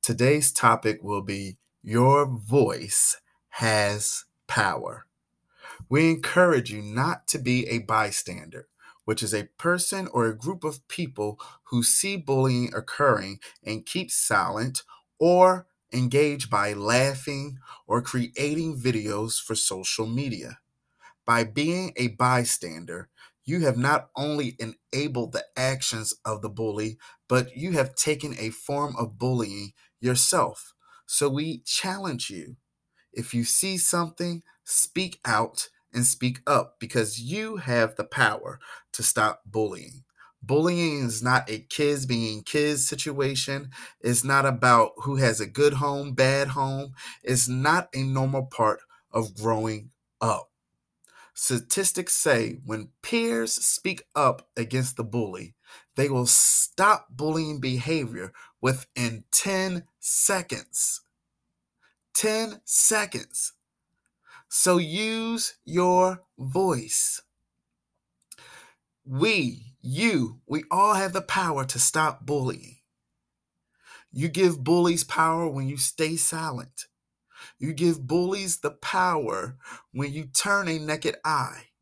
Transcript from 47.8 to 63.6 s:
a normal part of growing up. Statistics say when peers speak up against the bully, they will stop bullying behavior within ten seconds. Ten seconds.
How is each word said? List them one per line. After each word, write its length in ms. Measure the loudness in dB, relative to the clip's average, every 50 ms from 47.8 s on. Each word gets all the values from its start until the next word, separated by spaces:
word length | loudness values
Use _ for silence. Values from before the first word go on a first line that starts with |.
| 2 -2 -6
a 80 | -4
normal 420 | -2 -2 0 0 0 0 0 -2 -4
part 360 | -6 -2 2 2 2 2 0 -6 _ _ _ _ _
of 240 | -4 -2 -2 -2 -6
growing 540 | -4 -2 0 0 0 -2 -4 -4 -6 -10 -18 _ _ _ _ _ _
up. 300 | -2 -2 -2 -2 -4 _ _ _ _ _ _ _ _ _ _ _ _ -20 _ -20 -20 _ _
Statistics 760 | -2 0 0 0 0 0 _ 0 4 4 2 2 2 0 2
say 480 | 2 4 4 4 4 2 2 -2 -6 -10 -8
when 260 | -8 -8 -8 -8 -14 _ _
peers 500 | -8 -2 -2 0 0 0 0 -2 0 0
speak 520 | 0 2 2 2 2 2 -2 -4 -6 -6 -12 _ _
up 320 | 2 2 2 0 -2 -10 _ _
against 400 | -8 -6 -4 -2 -2 -2 -2 -4
the 60 | -6
bully, 540 | -8 -4 -4 -4 -4 -4 -6 -12 -14 -16 _ _ _ _ -20 -20 _ _ _
they 120 | -2 0 0
will 200 | 0 0 4 6
stop 800 | 8 8 8 8 8 6 4 2 _ 4 4 4 4 4 0 _
bullying 480 | -10 -4 -4 -2 -2 -2 -2 -4 -6 -4
behavior 720 | -4 -2 -2 -2 -2 -2 -2 -2 -2 -4 -8 -10 -12 -14 _ -20 -20 -20 _ _
within 640 | 0 0 0 0 -4 _ _ -4 -4 -4 -4 -6 -6 _
ten 500 | 2 2 2 2 -2 -2 -2 -2 -4 -6 -8 _ _ _
seconds. 1000 | -4 0 2 4 4 4 4 2 -2 -6 -8 -10 -10 _ 0 0 2 2 0 -4 _ _ _ _ _ _ _ _ _ _ _ _ _ _ _ _ _ _ _ _ _ _ _
Ten 460 | 2 2 2 0 -2 -4 -6 -8 -14 _
seconds. 880 | 2 4 6 6 6 4 2 -2 -2 -6 -10 -10 _ -6 -6 -6 -6 _ _